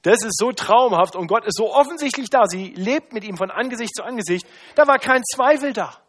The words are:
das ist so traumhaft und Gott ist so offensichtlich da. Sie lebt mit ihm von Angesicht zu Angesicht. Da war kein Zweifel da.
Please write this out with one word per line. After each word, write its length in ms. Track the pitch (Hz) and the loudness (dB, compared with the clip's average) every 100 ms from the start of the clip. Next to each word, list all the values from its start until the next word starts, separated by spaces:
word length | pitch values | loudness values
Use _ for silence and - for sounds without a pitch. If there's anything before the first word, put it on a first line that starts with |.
das 240 | 165 226 | 4 2
ist 140 | 220 190 | 2 -2
so 140 | 233 | -2
traumhaft 600 | - - 220 254 175 185 | -4 2 4 4 2 0
und 120 | 180 175 | -2 -2
Gott 180 | 214 | -2
ist 140 | - 185 | -2 -4
so 120 | 214 | 0
offensichtlich 600 | 262 285 330 285 285 247 | 2 2 0 -4 -4 0
da. 160 | 262 202 | 2 2
Sie 220 | 180 190 | 0 -10
lebt 420 | - 190 294 - | -8 -2 -2 -4
mit 120 | 226 | -12
ihm 120 | 214 185 | -10 -6
von 140 | 190 | -6
Angesicht 440 | - 254 240 226 | -4 -6 -6 -8
zu 80 | - | -8
Angesicht. 440 | 196 247 185 180 - - - | -8 -8 -4 -4 -4 -20 -6
Da 120 | - 294 | 2 4
war 120 | 269 | 4
kein 240 | 262 262 | 2 0
Zweifel 520 | - 254 262 302 285 | 0 0 2 2 0
da. 260 | 220 165 - | -6 -8 -10